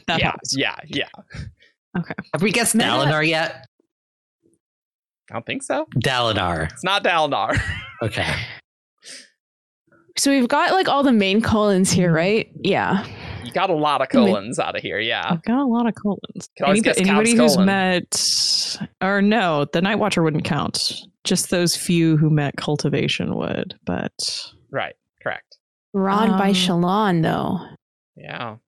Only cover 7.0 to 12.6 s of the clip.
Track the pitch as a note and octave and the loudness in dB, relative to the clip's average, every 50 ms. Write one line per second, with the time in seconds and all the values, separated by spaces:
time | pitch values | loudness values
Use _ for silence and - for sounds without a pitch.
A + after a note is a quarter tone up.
7 | - F#3+ F3 E3 D#3 C#3+ C3+ G#2 G2+ B2 - - - - - - - - - - | 2 2 2 2 2 2 0 0 0 0 0 -2 -2 -4 -6 -8 -10 -14 -10 -8
8 | A#2 G#2 - - - D#2 D2 - - - - - - _ _ _ _ _ _ _ | -6 -4 -4 -4 -4 -4 -4 -6 -8 -10 -14 -18 -20 _ _ _ _ _ _ _
9 | - - - - - _ _ _ _ _ _ _ _ _ _ _ _ _ _ _ | -20 -20 -20 -20 -20 _ _ _ _ _ _ _ _ _ _ _ _ _ _ _
10 | _ _ _ - - C#4 C#4 C4+ A#3+ A3+ C#4+ D4 F4 D#4+ F4+ F#4+ E4 D4 - C#4 | _ _ _ -2 0 2 2 2 2 2 2 2 2 2 2 2 2 2 2 4
11 | C#4 C#4+ A#3+ G#3 G3 F#3+ G3 A3+ - - A3+ G#3+ G#3+ G#3 G3 F3+ F#3+ - - F3 | 4 4 4 4 4 4 2 2 2 2 2 4 4 4 4 4 2 2 2 2
12 | F3+ F3 D#3+ D#3 E3+ G3 G#3+ A3 - - - - | 2 4 2 2 2 2 0 0 -2 -4 -8 -6